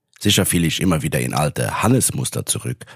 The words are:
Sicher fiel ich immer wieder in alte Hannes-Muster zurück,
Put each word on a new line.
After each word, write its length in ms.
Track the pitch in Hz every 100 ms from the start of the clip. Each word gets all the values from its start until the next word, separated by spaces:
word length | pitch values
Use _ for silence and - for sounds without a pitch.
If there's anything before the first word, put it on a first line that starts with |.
| _ -
Sicher 260 | 104 101 92
fiel 180 | 90
ich 160 | 82 -
immer 220 | 92 80
wieder 160 | 78 69
in 160 | 62
alte 480 | 60 76 - 55 -
Hannes-Muster 640 | 107 131 - - 123 - -
zurück, 380 | - 62 62 -